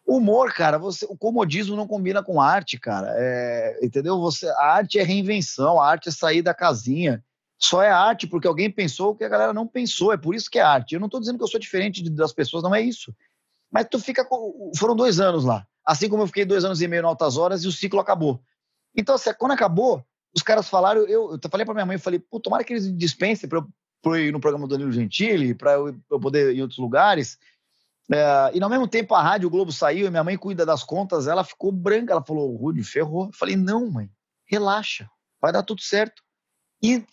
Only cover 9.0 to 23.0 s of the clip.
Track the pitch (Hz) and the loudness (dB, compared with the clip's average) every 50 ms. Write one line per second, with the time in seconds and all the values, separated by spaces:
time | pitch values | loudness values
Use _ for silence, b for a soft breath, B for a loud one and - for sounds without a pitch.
9 | 185 208 214 208 220 214 214 208 214 226 214 214 226 226 - 254 247 214 - - | -2 -2 -2 -2 -4 -2 0 2 2 2 0 -2 -6 -6 -6 -6 -4 -4 -2 0
10 | 175 208 214 165 143 160 190 226 202 - - 233 190 156 143 131 120 - 156 175 | 2 2 2 2 0 -4 -4 -4 -6 -2 0 4 4 6 4 4 2 -2 -6 -6
11 | 208 214 - 262 220 226 247 233 240 202 - 220 220 - - 185 190 208 185 190 | -6 -6 -6 -6 -6 -6 -4 -4 -4 -4 -4 -4 -6 -4 -4 -2 -2 -2 -4 -6
12 | 170 165 156 151 156 151 - - 143 117 156 170 165 180 196 220 226 247 226 - | -6 -6 -2 0 0 -2 0 -2 -4 -2 -2 -4 -2 0 0 0 0 -2 -4 -6
13 | - - 117 - _ _ _ _ _ _ _ _ _ _ - 214 226 - - 247 | -12 -18 -20 -20 _ _ _ _ _ _ _ _ _ _ 0 0 0 0 -2 -4
14 | 196 - 247 - 254 254 262 240 226 208 170 254 202 170 170 151 196 226 233 220 | -4 -2 -2 -2 0 0 -2 -4 -4 -8 -10 -10 -14 -10 -4 0 0 2 2 4
15 | 247 254 185 160 196 185 175 160 131 127 113 101 98 _ _ _ _ 151 160 147 | 4 4 4 4 4 2 2 2 2 0 0 -2 -4 _ _ _ _ -2 0 0
16 | 202 214 202 214 214 180 - 196 202 185 202 190 175 190 190 156 175 170 - - | 0 0 0 0 0 0 0 -2 0 2 2 2 2 0 0 0 -2 0 0 0
17 | 165 165 160 - 165 147 123 147 170 180 196 180 165 190 165 - - 196 196 196 | 0 0 0 2 0 0 2 2 0 0 0 -2 -2 -4 -4 -4 -4 -2 0 0
18 | 190 - 196 175 156 147 127 123 - _ _ _ _ _ _ _ _ _ _ - | 2 2 0 0 2 -2 -2 -2 -8 _ _ _ _ _ _ _ _ _ _ -4
19 | 208 - 269 247 - 226 214 - 226 277 277 - 226 190 165 180 240 262 202 139 | 0 2 2 2 2 -2 -2 0 0 0 2 2 2 2 2 2 2 2 2 0
20 | - _ _ _ _ _ _ 160 - - 220 220 - - - 185 180 196 214 220 | -4 _ _ _ _ _ _ -4 0 2 2 2 2 2 2 4 4 4 4 4
21 | 214 190 208 226 220 170 160 143 - 160 - 196 214 220 214 214 196 180 190 180 | 2 2 2 0 0 -2 -6 -8 -8 -6 -4 -4 -4 -2 -4 -4 -4 -2 -4 -4
22 | - 185 175 175 - _ - 226 - - 214 - 233 - 240 233 196 196 185 170 | -4 -4 -4 -4 -6 _ -12 -10 -4 -2 -2 -2 -2 -2 -4 -4 -2 -4 -2 -2